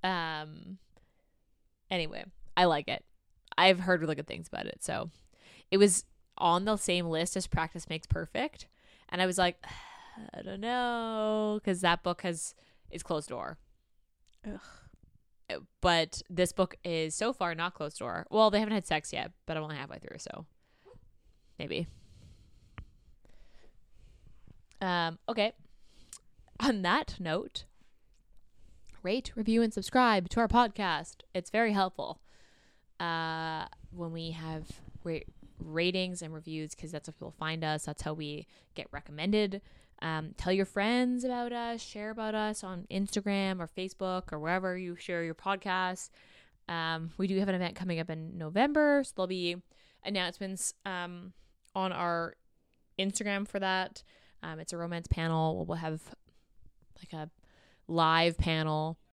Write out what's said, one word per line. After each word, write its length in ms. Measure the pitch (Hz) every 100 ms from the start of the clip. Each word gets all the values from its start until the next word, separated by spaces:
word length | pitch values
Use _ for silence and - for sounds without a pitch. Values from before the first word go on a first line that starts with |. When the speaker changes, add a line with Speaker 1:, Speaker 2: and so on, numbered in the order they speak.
Speaker 1:
Um. 760 | 190 185 165 156 156 151 - 190 _ - _ _ _ _ _ _ _ _ _
Anyway, 360 | 185 160 - 190 - - -
I 80 | 180
like 240 | 151 -
it. 160 | - - _ _ _ _ -
I've 220 | 185 185
heard 220 | 180 180
really 140 | 160 147
good 120 | 151
things 220 | - 165
about 160 | - -
it. 180 | -
So 280 | - - 165 - - _ - - -
it 60 | 190
was 260 | 202 180 - _ _ -
on 280 | 170 175 196
the 100 | 208
same 300 | - 180 170
list 320 | 160 175 190
as 100 | -
Practice 400 | - 160 170 -
Makes 200 | 160 -
Perfect. 600 | 165 165 - 285 - - _ - - -
And 140 | 175
I 40 | 185
was 120 | 180
like, 260 | 180 175 - - - -
<sighs> 360 | - - -
"I 80 | -
don't 180 | - 196
know," 1000 | 220 247 247 240 226 220 214 214 214 214
'cause 160 | - 180
that 220 | 180 170
book 200 | - 175
has, 300 | 180 165 - - _ _ -
is 100 | 175
closed 280 | - 160 -
door. 300 | 120 65 151 _ _ _ _ _ _ _ - -
Speaker 2:
Ugh. 140 | 208 - - - - - - _ _ _
Speaker 1:
Uh, 100 | 73 - _
but 420 | 180 170 160 - -
this 220 | 175 180
book 240 | - 185 -
is 320 | - 165 160 -
so 160 | 220
far 240 | 262 175 165
not 180 | 170 -
closed 240 | 151 -
door. 280 | 120 85 -
Well, 220 | 208 220
they 80 | 208
haven't 140 | 214
had 120 | 214 -
sex 280 | 156 -
yet, 180 | - - - -
but 100 | 160
I'm 80 |
only 140 | 151 147
halfway 220 | 143 -
through, 180 | - -
so 280 | - - 160 _ _ _ - - - - _ _ _ -
maybe. 300 | - - 165 - - - - - - - - - - - - - - - - - - - - - - - - - - - - -
Um, 360 | 190 175 165 165 -
okay. 260 | 165 214 - - - - - - - - - - -
On 220 | 262 214
that 320 | 180 247 - -
note, 460 | 170 165 - - - - - _ _ - _ - - - - - - -
rate, 280 | 180 190 - -
review, 260 | 220 226
and 120 | 226
subscribe 560 | 214 196 254 247 208 175
to 100 | -
our 80 | 226
podcast. 680 | 233 240 - 196 156 160 - -
It's 160 | 185 175
very 240 | 214 226
helpful, 480 | 208 185 - - - - - - _ _ _ _ _
uh, 640 | 170 165 160 160 160 160 - - -
when 200 | 180 170
we 200 | 165 165
have 360 | 165 160 160 165 - - -
ra-, 160 | 175 160 - - - -
ratings 640 | 165 156 175 185 185 180
and 120 | 165
reviews, 420 | 160 160 156 156 -
'cause 160 | 156
that's 160 | 185 -
how 60 |
people 180 | - -
find 320 | - 156 160
us. 220 | 160 151 -
That's 160 | 147
how 120 | -
we 340 | 156 147 147 165 - _ -
get 120 | -
recommended. 720 | 143 - 151 175 214 208 196 - - _ -
Um, 340 | 160 156 156 -
tell 180 | 170
your 120 | 190 190
friends 580 | - 208 247 254 247
about 280 | 254 247 240
us, 280 | 240 233 233
share 300 | - 214 214
about 240 | 220 220 214
us 280 | 214 214
on 220 | 190 180 -
Instagram 680 | 190 202 - 202 196 196 185
or 80 | 165
Facebook 640 | - 185 - 190 185 185
or 60 | 151
wherever 380 | 156 185 185 180
you 180 | 180 175
share 280 | - 175
your 100 | 165
podcasts. 760 | 165 - 196 196 185 185 185 - - - - - _ -
Um, 460 | 165 165 160 165 -
we 80 | 190
do 140 | 190
have 100 | 196
an 60 | 185
event 200 | 180 -
coming 240 | 185 165
up 100 | 165
in 280 | 160 160 175
November, 680 | 156 190 277 294 294 285
so 100 | 269 -
there'll 120 | 185
be 280 | 185 175 175 - _ _ _
announcements, 720 | - 202 180 180 190 190 - - 196
um, 480 | 180 175 175 185 - - _ _
on 180 | 196 190
our 440 | 175 175 170 165 - _ _ _ _ _ -
Instagram 480 | 190 - 208 202 202
for 120 | 202
that. 440 | 190 185 185 - - - - -
Um, 160 | 160 160
it's 120 | -
a 40 | 170
romance 300 | 170 170 170
panel. 480 | - 165 160 160 160
We'll, 100 | 170
we'll 120 | 170
have, 360 | 160 156 - - _ _ _ - - _ - -
like, 140 | -
a 180 | 160 156 _ _ _ _ _ -
live 500 | 165 160 165 170 165
panel 640 | - 160 156 156 156 165 _